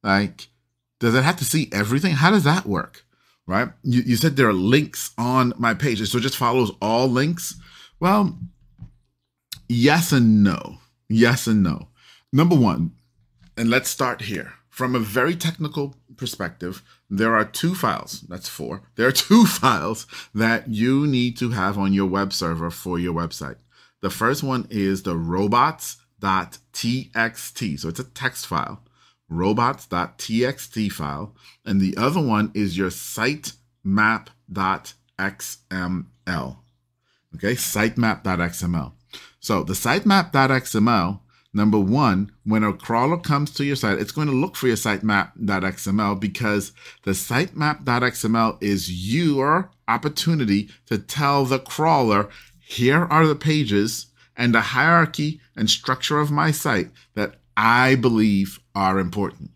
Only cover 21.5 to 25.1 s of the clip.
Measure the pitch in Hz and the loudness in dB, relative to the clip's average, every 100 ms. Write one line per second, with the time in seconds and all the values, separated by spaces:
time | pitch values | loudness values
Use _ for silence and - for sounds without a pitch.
21.5 | 113 92 101 98 98 98 95 98 98 87 | 0 -2 0 0 2 2 0 -2 -4 -4
22.5 | 82 85 85 92 87 87 85 85 - 69 | -4 -6 -8 -6 -4 -2 -4 -6 -8 -12
23.5 | - _ _ _ _ 95 - 113 147 139 | -14 _ _ _ _ -8 -2 -2 0 -2
24.5 | 127 104 107 98 95 95 | -4 -4 -2 0 0 -2